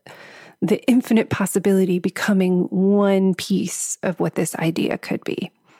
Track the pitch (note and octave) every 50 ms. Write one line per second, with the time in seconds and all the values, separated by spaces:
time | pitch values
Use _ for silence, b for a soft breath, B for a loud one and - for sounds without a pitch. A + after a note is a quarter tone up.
0 | _ B B B B B B B B B B B - E3 G#3+ - - - A#3 B3+
1 | - - A#3 A3 - - - - G3 - - G3+ - G3+ G3 F#3+ F#3+ F3 F3+ F3+
2 | E3+ F#3+ - - - - G3+ F#3+ F#3 F#3 F3+ F3+ F3+ - - F#3 F#3+ G3 G3+ G3+
3 | G3+ G3 G3 F#3+ F#3+ F#3+ F3+ - - - F#3+ F3+ - F#3 - - - - - -
4 | - G3 E3+ - E3+ E3 - - D#3+ - - - E3 E3 D#3+ - - - - -
5 | - - G3 - - - - - - - _ _ b b b